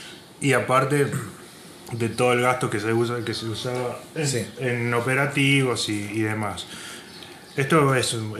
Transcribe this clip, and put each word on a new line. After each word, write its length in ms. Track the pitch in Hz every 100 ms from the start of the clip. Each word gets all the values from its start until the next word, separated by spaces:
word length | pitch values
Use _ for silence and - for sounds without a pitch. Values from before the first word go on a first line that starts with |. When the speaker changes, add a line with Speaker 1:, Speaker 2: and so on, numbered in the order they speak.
| - - - -
Speaker 1:
Y 120 | 139
aparte 540 | 123 110 127 135 147 139 135 101 - - - - - -
de 180 | 117 117
todo 240 | 113 123
el 80 | 123
gasto 280 | 123 123 120
que 100 | 110
se 120 | 107
usa, 300 | 113 117 120
que 100 | 110
se 120 | 107 113
usaba 540 | 110 127 123 123 117 - -
en, 120 | 143
Speaker 2:
Sí. 180 | 120 101 -
Speaker 1:
en 340 | 131 120 120
operativos 920 | 120 127 131 143 143 139 139 131 113 -
y, 40 | 104 104
y 80 | 107
demás. 440 | 110 107 104 87 - - - - - - - - - -
Esto 400 | 139 165 135 131
es 180 | -
un, 220 | 117 107